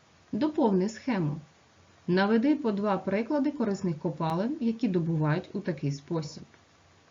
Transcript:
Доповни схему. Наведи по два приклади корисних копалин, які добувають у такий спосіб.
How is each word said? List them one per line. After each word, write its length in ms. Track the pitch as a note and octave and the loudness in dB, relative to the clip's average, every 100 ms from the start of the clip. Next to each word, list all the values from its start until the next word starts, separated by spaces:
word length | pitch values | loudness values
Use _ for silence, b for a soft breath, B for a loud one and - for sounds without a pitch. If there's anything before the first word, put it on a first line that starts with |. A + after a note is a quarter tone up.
| _ _ _ | _ _ _
Доповни 560 | G#3 D4+ D#4+ A#3+ F#3+ G3 | -2 0 2 4 4 2
схему. 480 | - - G#3 D3+ D3+ - _ _ _ - _ - | -2 -2 0 0 -4 -10 _ _ _ -20 _ 0
Наведи 500 | F3+ G3+ A3+ C4 D4 | 2 4 4 4 2
по 160 | A#3+ | 0
два 260 | G3 G#3 F#3+ | 0 0 0
приклади 520 | F#3+ F#3+ A3+ D4 C#4 | 0 -2 0 0 0
корисних 480 | C#4+ A3 G3 F#3 D#3+ | 0 -2 0 -2 -2
копалин, 580 | F3 - E3 E3 A3+ D#4 | -4 -4 -2 0 -2 -2
які 280 | A#3 A3+ A#3+ | -2 0 0
добувають 600 | F3+ E3 D#3+ D3+ D#3+ - | 0 0 2 2 0 -2
у 80 | G3+ | -6
такий 320 | F#3+ D#3+ C#3+ | -4 -4 -4
спосіб. 500 | D3 - E3 D3 - - - _ _ _ _ _ | -4 -4 -4 -4 -10 -18 -20 _ _ _ _ _